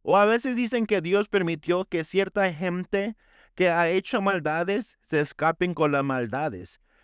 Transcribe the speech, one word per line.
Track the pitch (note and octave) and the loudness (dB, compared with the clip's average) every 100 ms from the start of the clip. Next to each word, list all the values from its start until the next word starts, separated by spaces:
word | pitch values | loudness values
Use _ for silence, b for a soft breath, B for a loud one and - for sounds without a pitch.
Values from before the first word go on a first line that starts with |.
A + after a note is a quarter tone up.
o | - F#3 | 2 4
a | G#3 | 4
veces | A3+ C4+ A#3+ | 2 0 -2
dicen | A#3+ B3 A3 | -2 -2 0
que | G3+ | 0
Dios | E3 G3 G3+ | 0 0 2
permitió | G3+ F3 E3 D#3 F3 F#3+ | 0 0 -4 -2 -2 0
que | E3+ | -4
cierta | D#3 F#3+ F#3+ - F#3+ | -2 -2 0 0 -2
gente | D3+ F#3 F3 F3+ G3 G3+ A3+ b b b - | 0 -4 -4 -4 -4 -4 -8 b b b 0
que | F3+ | 2
ha | E3+ E3+ | 4 2
hecho | F#3 - G#3+ | 0 0 -2
maldades | G3 F#3+ D3+ D#3 F3 G3+ A3 - | 0 0 -2 -2 -2 -2 -4 -14
se | - D#3 | -4 -2
escapen | D3 - D#3 E3 F3+ | -2 0 0 0 -2
con | E3+ D#3 | 2 2
las | C#3+ | 2
maldades. | C#3 C3 A#2+ B2 D3+ F#2+ E2 - _ _ | 0 -2 -2 -4 -6 -8 -14 -20 _ _